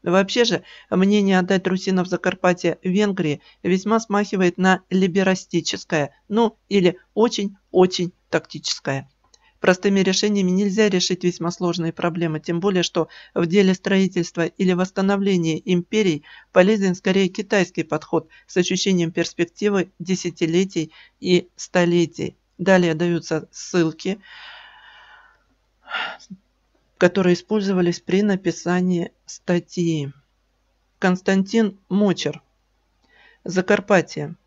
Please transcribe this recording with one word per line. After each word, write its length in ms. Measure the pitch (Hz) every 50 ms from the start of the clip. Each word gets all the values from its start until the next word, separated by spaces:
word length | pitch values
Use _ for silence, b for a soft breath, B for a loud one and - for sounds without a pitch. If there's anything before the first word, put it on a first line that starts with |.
| -
Вообще 400 | 170 175 190 196 190 - 247 240
же, 180 | 220 185 - B B B B B B
мнение 480 | - 185 190 196 208 208 202 196 190 185
отдать 280 | 180 180 196 190 185
русинов 420 | 185 190 185 - 190 185 185 180 180
Закарпатья 680 | 180 170 - 185 180 - - 180 175 180 - 170 160 _
Венгрии 580 | _ 185 180 208 214 202 190 185 170 151 143 b b b b b
весьма 360 | - 170 180 190 190 208 220 226
смахивает 600 | 226 - 202 202 208 - - 185 185 175 175 -
на 240 | 185 190 185 185 _ _
либерастическое, 1200 | - 190 190 190 160 196 190 190 190 185 - _ - 170 160 - - 185 - _ 175 156 143 135 b b b _
ну, 280 | 202 226 233 220 - _ _ _
или 300 | 196 202 175 180 175 B B B _
очень-очень 960 | 214 220 247 - - 202 202 196 _ _ _ - 185 185 185 180 - 175 175 _ _ _ _
тактическое. 800 | - 160 - _ - 151 - - - - _ 147 135 135 139 _ _ _ _ _ b b b b b b
Простыми 400 | - 180 180 180 - 202 196 196
решениями 500 | 190 190 185 - - 214 208 202 190 180
нельзя 400 | 180 190 208 202 185 220 214 208
решить 340 | 196 180 - - 190 180 -
весьма 260 | 180 175 - 160 170
сложные 440 | 175 - 180 175 170 180 160 165 160
проблемы, 440 | - - 175 165 175 170 165 156 156
тем 220 | - - 170 170
более 220 | 175 208 190 180
что 260 | 165 - - 180 160 B B B B B B
в 120 | - 170
деле 260 | 165 175 208 196 190
строительства 720 | 185 - - 190 196 190 190 180 190 180 170 - _ 175 165
или 300 | - _ - 196 185 180
восстановления 840 | 175 185 185 _ 196 190 190 202 196 196 202 190 175 165 160 156 156 -
империй 580 | 175 180 175 175 _ - 214 214 185 156 147 B B B B B B
полезен 420 | - 185 180 196 220 208 196 185 175
скорее 340 | 185 - 196 185 196 196 180
китайский 540 | 190 - 202 _ 220 202 175 - _ 170
подход 460 | 156 - 165 156 - - - 160 156 b b b b
с 120 | b - 190
ощущением 520 | 180 - 190 190 - 202 190 175 170 165
перспективы 800 | 170 175 170 - - - 175 - _ - 208 208 202 196 170 - _ _
десятилетий 960 | 165 175 185 175 - 175 160 - 175 160 165 180 196 190 - 170 156 156 B B B B B _
и 300 | - 185 180 175 175 _ _
столетий. 800 | - - - - 185 175 175 170 175 165 160 - - 165 - - _ _ _ _ -
Далее 340 | 180 196 190 185 180 165
даются 560 | 160 156 175 175 170 165 - - 165 156 - _
ссылки, 680 | - - - - - 180 165 160 156 - - 185 196 214 B B B B B B B B B B B B B B B B B B B B B B B B B _ _ _ _ _ _ _ B B B B B B B B B B 196 _ _ _ _ _ _ _ _ _ _ _ _ _
которые 340 | - 180 180 196 185 180
использовались 680 | 175 170 - _ 214 214 196 196 196 180 180 175 170 -
при 220 | _ - 180 190
написании 920 | 208 208 196 190 190 175 165 - - 175 180 180 185 180 180 170 170 - _ _ _
статьи. 880 | - - - _ - 180 175 175 _ - 185 170 165 160 151 139 139 139 _ _ _ _ _ _ _ _ _ _ _ _ _ _ _ _ _
Константин 800 | 196 185 180 180 _ - 196 190 196 196 - 226 226 202 208 _ _ _
Мочер. 540 | 185 202 208 196 175 - - 147 143 - _ _ _ _ _ _ _ _ _ _ _ _ b b b b b b b b b
Закарпатье. 920 | - 170 185 185 - 208 208 196 - 208 175 160 - - 156 147 151 170 _ _